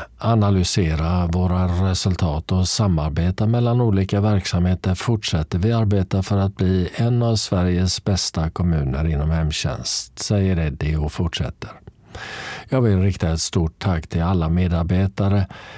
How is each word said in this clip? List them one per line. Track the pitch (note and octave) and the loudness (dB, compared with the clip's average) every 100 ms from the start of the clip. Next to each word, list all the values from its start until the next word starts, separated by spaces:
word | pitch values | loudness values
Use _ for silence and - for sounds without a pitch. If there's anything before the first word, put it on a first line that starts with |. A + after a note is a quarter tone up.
| - - | -10 -4
analysera | A2+ A2+ G2+ G2 F2 - E2+ D#2 E2 F2+ F2 | 0 2 4 4 2 2 0 2 2 2 0
våra | F2 F2+ F2+ F2+ F2 F#2+ | 0 2 2 0 0 0
resultat | F2+ G2 F2 E2+ D2+ - | 0 -2 0 0 -2 0
och | F#2 F2+ | 0 0
samarbeta | - G#2 D#2+ D2+ D2 F2 F#2+ A2 | 0 2 2 0 0 0 0 0
mellan | A#2+ A#2+ A#2+ | 2 2 2
olika | A#2 G2 F#2+ G2+ | 2 2 2 2
verksamheter | G#2+ G2+ - F2 F2+ F#2 G2 | 2 2 0 0 2 0 0
fortsätter | F2+ - A2 - E2+ D2+ F2+ | -2 0 -2 0 -2 -2 0
vi | G#2+ | 0
arbeta | A#2 A2 G2+ F2+ G2 | 2 2 0 0 -2
för | F#2+ G2+ | 0 0
att | G2 - | 0 0
bli | F#2 F#2+ F2 | 0 2 0
en | - A#2 A#2+ | 0 0 2
av | A#2 A2 | 2 0
Sveriges | - G2 F2+ F2+ F#2 - | 0 0 2 2 0 -2
bästa | - F#2+ - - D#2+ | -2 -2 -2 -2 -4
kommuner | - F2 D#2+ C2+ C2+ D#2+ | -2 0 0 0 -2 0
inom | D2+ D2+ | 0 0
hemtjänst, | D#2+ D#2 D2+ - A#2+ - - - - | 0 0 -2 -4 -4 -6 -8 -8 -10
säger | - G#2 F#2+ F2 | -2 0 2 0
Eddie | D#2 C2 D2+ D#2 | -2 -2 -2 -2
och | D2+ | -2
fortsätter. | - E2+ - - - - - - - - - - - - - - | -4 -4 -4 -6 -8 -16 -16 -20 -20 -20 -18 -14 -14 -12 -14 -4
Jag | C3 | 0
vill | A#2+ F#2+ | 4 4
rikta | G2 F2+ E2 | 2 2 0
ett | E2 | 0
stort | - - D#2+ - | -2 0 -2 -2
tack | - E2 - | -2 -2 -2
till | E2+ | -2
alla | E2+ F#2+ D#2+ | 0 0 0
medarbetare | F2 F2+ E2+ E2 F2+ G2 - G2 G2+ F#2 - - | 2 2 0 0 0 0 0 0 2 0 -6 -18